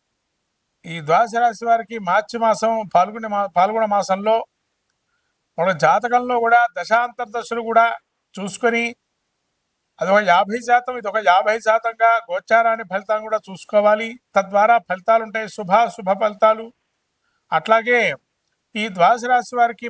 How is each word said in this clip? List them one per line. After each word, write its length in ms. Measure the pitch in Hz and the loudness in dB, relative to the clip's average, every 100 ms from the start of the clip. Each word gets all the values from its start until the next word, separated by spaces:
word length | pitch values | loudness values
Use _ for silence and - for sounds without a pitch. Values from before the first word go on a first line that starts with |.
| _ _ _ _ _ _ _ _ 175 | _ _ _ _ _ _ _ _ -14
ఈ 100 | 165 147 | -10 0
ద్వాదశ 260 | 170 233 233 | 2 2 0
రాశి 220 | 240 214 233 | -2 -2 0
వారికి 260 | 233 226 226 185 | 0 0 -8 -2
మార్చి 280 | 190 214 233 | -2 -2 -2
మాసం 300 | 226 214 220 226 208 | 0 0 0 -2 0
పాల్గొనే 340 | 175 185 220 220 | 0 0 -2 -6
మా-, 160 | 202 196 175 | -4 -2 0
పాల్గొన 300 | 190 220 220 | 0 0 0
మాసంలో 420 | 202 190 190 208 226 - _ _ _ _ _ _ _ _ _ _ - | 0 0 -2 0 0 -2 _ _ _ _ _ _ _ _ _ _ -4
మన 120 | 175 175 | -2 2
జాతకంలో 520 | 156 185 233 247 247 247 | 2 2 0 -2 0 -2
కూడా 160 | 233 233 240 - | 2 2 2 -4
దశాంతర 520 | 170 220 240 233 240 233 | -2 0 0 -6 -8 -8
దశలు 240 | 220 233 | -6 -8
కూడా 260 | 226 226 233 233 _ _ _ - | 0 2 2 0 _ _ _ -12
చూసుకొని 480 | 196 - 233 233 233 240 _ _ _ _ _ _ _ _ _ _ | -10 -2 -2 0 -4 -8 _ _ _ _ _ _ _ _ _ _
అదొక 200 | 170 202 208 | 0 2 4
యాభై 260 | 175 196 226 226 | 2 2 -4 0
శాతం, 300 | 240 247 254 | 0 0 -6
ఇదొక 200 | 214 202 202 | -6 0 4
యాభై 260 | 180 214 220 220 | 4 2 0 0
శాతంగా 440 | 226 226 226 226 226 - | 0 -2 0 2 2 -2
గోచారాన్ని 540 | - - 226 226 226 202 | -8 0 2 2 -2 -6
ఫలితాన్ని 340 | 185 202 214 220 | -8 -4 -4 -4
కూడా 120 | 214 - | -6 -6
చూసుకోవాలి. 580 | 190 - 208 208 214 226 247 _ 202 | -16 -2 2 2 2 -2 -12 _ -2
తద్వారా 400 | 185 202 214 233 - | 0 2 4 2 0
ఫలితాలు 340 | 185 180 226 220 | -6 0 0 0
ఉంటాయి, 220 | 208 214 | -8 -8
శుభ, 240 | - 196 202 233 | -10 0 2 2
శుభ 160 | - 190 202 | -2 -4 -2
ఫలితాలు. 460 | 214 202 220 220 226 _ _ _ _ _ _ _ _ | -2 2 2 2 -4 _ _ _ _ _ _ _ _
అట్లాగే 480 | 160 160 226 220 247 202 139 _ _ _ _ _ 220 | -4 2 0 2 0 0 -4 _ _ _ _ _ -8
ఈ 80 | 220 180 | -8 2
ద్వాదశ 280 | 175 240 240 | 2 2 2
రాశి 260 | 247 233 247 | -2 0 0
వారికి 280 | 233 233 240 | 0 -2 -8